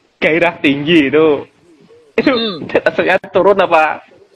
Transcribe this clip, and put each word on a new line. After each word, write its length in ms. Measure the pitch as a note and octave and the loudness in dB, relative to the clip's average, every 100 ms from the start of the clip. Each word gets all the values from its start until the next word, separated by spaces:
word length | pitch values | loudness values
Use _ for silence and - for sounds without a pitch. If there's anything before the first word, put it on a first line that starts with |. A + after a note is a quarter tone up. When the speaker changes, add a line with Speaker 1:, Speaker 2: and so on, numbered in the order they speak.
| _ - | _ -6
Speaker 1:
gairah 360 | F3 D#3+ E3+ E3+ | -2 0 0 0
tinggi 540 | D#3 C#3 D3 E3+ C3+ | -2 -2 0 2 2
itu. 320 | D3 D#3+ C#3 - _ _ _ _ - _ - | 2 2 0 -4 _ _ _ _ -20 _ -4
Itu 160 | D4 | -2
Speaker 2:
Mm-mm. 340 | B3 A3+ E3+ - | -2 -4 -8 -6
Speaker 1:
testosteronnya 640 | D#3 - D#3 D#3+ F#3+ - | -2 -2 -2 -2 -2 -2
turun 280 | G3 F#3 G3 | 0 2 2
apa 400 | F3 E3 D#3 E3 - _ _ | 2 2 0 -4 -14 _ _